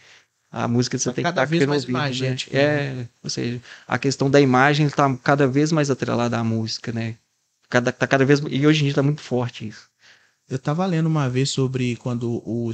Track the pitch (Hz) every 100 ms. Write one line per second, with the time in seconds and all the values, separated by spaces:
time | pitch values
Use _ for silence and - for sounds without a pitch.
0 | _ - _ _ _ 113 120 120 123 127
1 | 127 135 170 170 139 160 139 147 120 170
2 | 143 127 131 127 - 135 147 147 139 127
3 | 117 _ - 131 123 120 - - - 123
4 | 139 127 135 143 135 127 143 147 147 -
5 | 139 127 - 143 135 139 156 160 139 127
6 | 120 117 120 117 113 113 110 - - 117
7 | 113 113 _ _ _ _ _ 120 123 -
8 | 127 135 131 143 151 135 151 156 139 143
9 | 139 147 - 123 120 - 110 - - _
10 | _ _ _ _ - 135 147 160 190 160
11 | 160 156 131 127 135 - 131 127 123 117
12 | 127 120 117 117 - 117 117